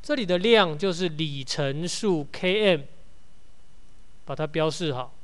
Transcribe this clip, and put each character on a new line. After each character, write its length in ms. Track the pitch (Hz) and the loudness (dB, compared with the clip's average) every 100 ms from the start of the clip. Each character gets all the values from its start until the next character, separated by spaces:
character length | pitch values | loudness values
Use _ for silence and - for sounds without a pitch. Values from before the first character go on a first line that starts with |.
这 140 | - 294 | 0 0
里 100 | 185 | 2
的 120 | 180 | 4
量 380 | 214 226 180 151 | 8 8 6 2
就 160 | 190 | 0
是 160 | 165 180 | 0 -2
里 360 | 151 160 139 | 0 -2 -2
程 420 | 131 - 139 143 170 | -4 -2 0 0 -4
数 400 | - 214 170 139 | 0 2 2 0
K 440 | - 185 202 208 160 | -2 0 4 4 4
M， 40 | 135 - - - - - - - - - - - - - | 0 -12 -12 -12 -12 -12 -12 -12 -12 -12 -12 -12 -12 -12
把 100 | - | -8
它 100 | 143 | -4
标 240 | 151 156 156 | -2 2 0
示 240 | 156 165 | 0 -2
好。 200 | 127 127 - | -2 -6 -10